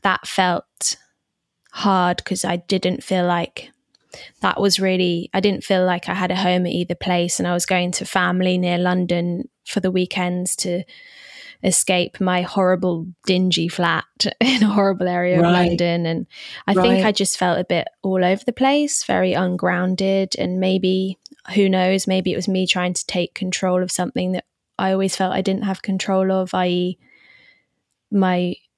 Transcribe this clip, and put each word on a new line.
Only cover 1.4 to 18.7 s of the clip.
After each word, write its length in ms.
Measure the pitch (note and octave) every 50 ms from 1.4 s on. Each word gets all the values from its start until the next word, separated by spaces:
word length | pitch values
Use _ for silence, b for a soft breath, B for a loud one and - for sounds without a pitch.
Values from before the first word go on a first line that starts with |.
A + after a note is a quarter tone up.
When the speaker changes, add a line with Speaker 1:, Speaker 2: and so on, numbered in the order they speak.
| _ _ _ _ _ _
Speaker 1:
hard 540 | - - - G3+ F#3+ F#3 F3+ F3+ F3+ - -
'cause 180 | - F#3+ F3+ -
I 140 | - E3+ F3
didn't 460 | - _ G3+ F#3 - F3+ F3+ - -
feel 220 | - F#3+ F#3 F3+
like 440 | F3 F3 F3 E3 - _ - - - _ _ _ _ _ _ _ B B B B B B _
that 180 | - F#3+ - -
was 200 | G3 G3+ F#3+ -
really, 500 | F#3+ F#3+ F#3 F#3 F#3 F3+ F3 E3+ F3 - -
I 60 | F#3+
didn't 220 | F#3+ G#3 G3 G3 -
feel 220 | - G3 F#3 F#3
like 240 | F#3 F3+ F3 - -
I 40 | F#3+
had 160 | G3 F#3 F3+
a 40 | F#3
home 300 | F3+ F#3+ F3+ F3+ F3+ F3+
at 60 | F3
either 240 | - F3 F3 E3+ F3+
place. 420 | - - - F3+ F3 F3 F3 - -
And 80 | F3+ F3
I 60 | F3+
was 120 | F3 E3+ -
going 240 | F#3+ F3+ F3+ F3
to 140 | F3+ - F#3+
family 520 | - - F#3+ F3+ F3 F3+ F3+ F#3 F#3 F3+ F#3
near 200 | F3+ F3 F3 F3
London 680 | F3+ F3+ F3+ F3+ F3+ F3 F3 F3 F3 F3 F3 F3+ - - _ _ _
for 140 | - - G3+
the 120 | F3+ F#3
weekends 640 | F3+ F#3 F3+ F3+ - F#3+ F3+ F3+ F3+ F3+ F3+ F3+ - -
to 260 | - F#3 F3 F3+ F#3+ B B B B B B B B B B B B B B B -
escape 560 | F#3+ F#3 - - - F#3 F3+ F3 - _ -
my 200 | F#3+ F#3 F3+ F3+
horrible, 640 | F3 F3 - G3+ F#3+ F#3 F#3 F3 F#3 F3+ E3+ E3 E3 F3+ F3 _ _
dingy 420 | - F#3 F3+ F#3 F#3 F3 E3+ E3 E3+
flat 380 | - - F3 E3+ E3 D#3+ - _ _ _ -
<laughs> 140 | - - _
in 240 | A#3 B3+ C4 B3 G#3
a 40 | G#3
horrible 400 | G3+ G#3 G3 G3 F#3+ F#3 F3+ F3+
area 300 | F3+ F3 F3 F3+ F3+ E3
of 60 | E3+
Speaker 2:
Right. 260 | E3+ F3 F3+ F3+ F3
Speaker 1:
London. 360 | F3 E3+ F3 E3+ E3+ E3+ E3+
And 200 | E3 E3 E3 - _ B B B B B B B B
I 60 | G3+
think 120 | F#3+ F#3 F#3
Speaker 2:
Right. 180 | F#3+ F#3+ F#3+
Speaker 1:
I 60 | G#3+
just 260 | G3+ - G3 - - -
felt 220 | F#3 F3+ F3 -
a 60 | F3+
bit 220 | _ F3 E3+ - - _ _
all 220 | - G3 F#3+ F#3 F3+
over 200 | F3+ F#3+ G3+ -
the 80 | - A#3
place, 500 | - C4 C4